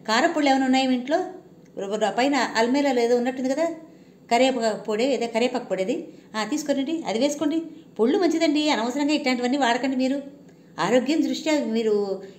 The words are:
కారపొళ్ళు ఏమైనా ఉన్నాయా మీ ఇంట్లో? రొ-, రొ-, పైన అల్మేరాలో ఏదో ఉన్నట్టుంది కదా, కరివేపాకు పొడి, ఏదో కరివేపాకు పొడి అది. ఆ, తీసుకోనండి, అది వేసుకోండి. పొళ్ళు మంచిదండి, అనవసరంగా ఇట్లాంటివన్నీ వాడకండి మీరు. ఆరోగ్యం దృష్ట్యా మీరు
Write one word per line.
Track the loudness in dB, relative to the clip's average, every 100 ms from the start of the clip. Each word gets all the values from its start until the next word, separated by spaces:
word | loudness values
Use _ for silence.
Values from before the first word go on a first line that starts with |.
| -2
కారపొళ్ళు | 2 2 2 2
ఏమైనా | 4
ఉన్నాయా | 4 2 2
మీ |
ఇంట్లో? | 0 0 -2 -2 -10 -20 -20 -16 -10
రొ-, | -6 -2
రొ-, | 0 0
పైన | 2
అల్మేరాలో | 2 0 0 2 2 2 2
ఏదో | 2 2
ఉన్నట్టుంది | 0 -2 -2
కదా, | 0 -2 -4 -14 -20 -20 -14 0
కరివేపాకు | 2 2 2 -2 -2
పొడి, | -4 -2
ఏదో | 0 0 -2
కరివేపాకు | 0 -2 -2
పొడి | -4 -4
అది. | -2 -4 -6 -16 -12 -8
ఆ, |
తీసుకోనండి, | -4 -4 -2 -2 -2 -4 -4
అది | 0
వేసుకోండి. | 0 0 -2 -2 -6 -12 -10 0
పొళ్ళు | 2 2
మంచిదండి, | 2 2 2 2 2
అనవసరంగా | 0 0 0 0
ఇట్లాంటివన్నీ | 0 0 0 0 2
వాడకండి | 2 0 0 0
మీరు. | 0 -2 -8 -18 -20 -20 -14 -4
ఆరోగ్యం | 2 2 2 0
దృష్ట్యా | 0 -2 0 0
మీరు | 0 0 2 0 0 -6 -10